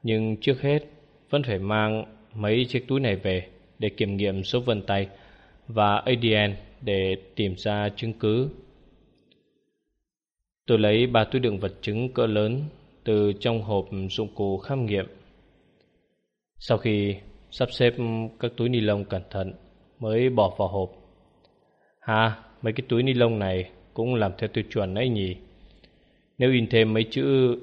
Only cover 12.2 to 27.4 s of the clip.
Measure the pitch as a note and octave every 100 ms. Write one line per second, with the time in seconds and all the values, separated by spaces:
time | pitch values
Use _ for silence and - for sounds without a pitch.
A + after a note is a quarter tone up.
12.2 | A2+ G#2+ G#2+ B2+ D3+ - _ _ - G#2+
13.2 | G#2 G2+ B2 A2+ G2+ G2+ F#2 G2 F#2+ -
14.2 | G#2+ - G2+ F#2+ - C#3 A#2 G2+ F2+ -
15.2 | - _ _ _ _ _ _ _ _ _
16.2 | _ _ _ - - A2+ A#2 G#2 G2+ F#2+
17.2 | - - - - B2 - A#2+ A#2+ A#2 A2+
18.2 | A2+ - A#2 - A#2 B2 G#2+ G#2 G2 F#2+
19.2 | - G2 F#2 F2+ - _ _ _ A2 A2
20.2 | B2+ B2 G2 - F#2+ G2 F#2 - - _
21.2 | _ _ _ _ _ _ _ _ - A2
22.2 | A2+ A2 - - A2+ A2+ B2+ A#2 C3 B2+
23.2 | A#2 A2 G2 F#2 F#2 - - - A#2 B2
24.2 | G2+ F#2+ A2 - G#2+ A2+ G2 G2 B2+ A2
25.2 | F#2+ F#2 - - - - - _ _ _
26.2 | _ - B2+ B2+ A2 A#2 A2 A2 A2+ C3+
27.2 | C3+ C3+